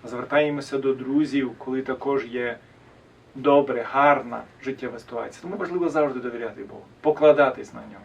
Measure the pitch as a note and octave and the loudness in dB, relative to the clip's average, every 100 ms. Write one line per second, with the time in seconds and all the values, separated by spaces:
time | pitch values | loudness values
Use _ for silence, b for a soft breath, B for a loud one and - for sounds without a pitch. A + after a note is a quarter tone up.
0 | B2 A#2+ B2 C#3+ D3+ D3 C3+ C3+ C3+ B2+ | -10 -10 0 2 2 -2 -4 -2 0 -2
1 | C3 C#3+ D3 C#3 B2+ A#2 - C3 C3 B2+ | 0 0 2 0 -2 -6 -6 -4 -4 -4
2 | C3+ C#3 B2 B2 A#2+ A2+ _ _ - - | -2 -2 -2 -6 -6 -8 _ _ -20 -20
3 | _ _ _ C3+ C#3 C#3+ C3+ A#2+ A2+ C3+ | _ _ _ -4 4 4 4 -4 -2 2
4 | C#3+ C#3 A#2+ A#2 - - C3+ C3 B2 A2+ | 4 4 0 -12 -14 -12 -10 -8 -10 -10
5 | - A#2+ - - E3+ G3 F3 F3+ E3+ D3+ | -10 -10 -10 -12 -12 -8 0 2 2 2
6 | D3 B2+ B2 A#2 A#2 G#2 G2 - - - | 0 0 -8 -8 -10 -10 -16 -16 -20 -4
7 | D3+ D3+ D3+ C#3+ C#3 - - - - - | -2 4 6 8 4 2 -12 -14 -16 -20